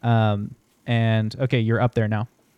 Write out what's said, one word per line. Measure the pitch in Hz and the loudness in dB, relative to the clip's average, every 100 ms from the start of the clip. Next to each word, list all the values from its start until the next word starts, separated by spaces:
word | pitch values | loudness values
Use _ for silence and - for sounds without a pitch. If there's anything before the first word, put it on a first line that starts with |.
Um, | 120 113 110 101 104 - _ _ - | 0 2 2 0 -4 -12 _ _ -4
and, | 117 113 110 110 - | 0 2 0 -2 -2
okay, | 131 127 | -2 0
you're | 110 113 | 0 0
up | 120 | 0
there | - 110 | 0 -2
now. | 107 113 _ _ | -2 -6 _ _